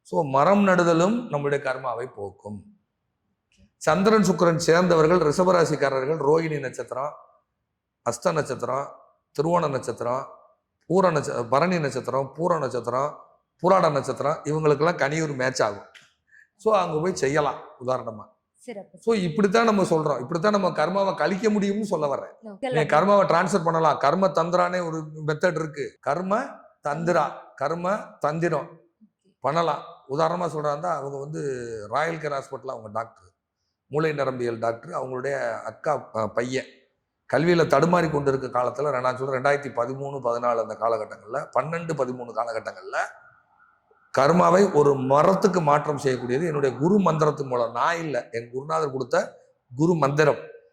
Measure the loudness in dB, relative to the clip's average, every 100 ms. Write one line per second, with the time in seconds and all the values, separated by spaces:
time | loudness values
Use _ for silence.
0 | -2 -2 0 2 4 6 6 4 4 4
1 | 4 0 -4 -4 -2 -2 -2 -6 -6 -6
2 | -10 -10 -14 -12 -14 -14 -16 _ _ _
3 | _ _ _ _ _ _ _ _ 0 2
4 | 4 4 4 4 4 4 4 4 6 4
5 | 6 4 2 2 4 4 2 2 0 0
6 | -2 0 2 2 0 -4 -6 -8 -8 -6
7 | -8 -10 -20 _ _ _ _ _ _ _
8 | -6 -2 -2 0 -4 -6 -4 -4 -6 -14
9 | _ _ _ -4 0 2 0 -2 -4 -6
10 | -4 -4 -6 -18 _ _ _ _ -2 2
11 | 4 2 -2 -4 0 2 2 0 -2 -4
12 | -4 -4 -4 -4 -2 0 -2 -4 -4 -2
13 | -4 -8 -20 _ _ _ 4 4 4 0
14 | -4 -4 -2 -2 -4 0 2 2 2 0
15 | -2 0 -4 -2 -2 0 -2 -2 -16 -20
16 | _ _ _ -20 _ _ 2 2 2 0
17 | -2 0 0 2 0 -4 -14 -10 -4 -4
18 | -4 -14 -18 _ _ _ -16 -16 -18 -6
19 | -2 0 0 2 2 4 4 2 2 2
20 | 0 -2 -4 -2 0 2 0 0 0 0
21 | -2 0 -2 0 0 0 0 -2 -2 -2
22 | -2 -2 -6 -16 -20 -8 -2 0 4 4
23 | 6 4 4 2 2 0 2 2 2 2
24 | 2 2 2 2 0 2 0 -2 -4 -6
25 | -10 -8 -6 0 0 0 -6 -8 -10 _
26 | -4 -4 -2 -2 -4 -12 -20 _ -6 -4
27 | 0 2 0 -6 -20 -8 -6 -4 -4 -4
28 | -8 -6 -4 -2 -2 -2 -6 -18 _ _
29 | _ _ _ _ -2 0 0 -4 -8 -20
30 | -8 -2 0 0 -4 -4 -4 -4 -4 -4
31 | -6 -10 -10 -8 -6 -6 -8 -10 -4 -2
32 | -2 -4 -6 -8 -8 -12 -10 -12 -8 -8
33 | -8 _ _ _ _ _ _ _ _ -2
34 | 0 0 -2 -2 -4 -2 -4 -4 -8 -8
35 | -6 -6 -4 -4 -4 -6 -10 -6 -4 -2
36 | -4 -4 -2 -2 -2 -4 -6 -20 _ _
37 | _ _ _ 2 4 4 4 4 4 2
38 | 2 0 0 -2 -2 -2 -2 -2 -2 -2
39 | -2 -2 -4 0 0 0 -2 -4 -4 -4
40 | -8 -4 -4 -2 -2 -2 -4 -2 -2 -2
41 | -4 -12 -10 -10 -2 -2 -2 -6 -6 -4
42 | -4 -4 -8 -6 -4 -6 -8 -12 -8 -6
43 | -6 -10 -20 _ _ _ _ _ _ _
44 | _ 2 4 6 6 6 4 6 4 4
45 | 4 4 6 4 2 2 4 2 2 -2
46 | -2 -2 -2 -2 0 0 -2 0 2 4
47 | 2 2 2 0 -4 -2 -2 0 -2 -2
48 | -4 -6 -6 -10 -8 -10 -4 -4 -2 -4
49 | -2 -2 -2 -12 _ _ _ 0 0 2
50 | 2 4 2 2 -6 -20 _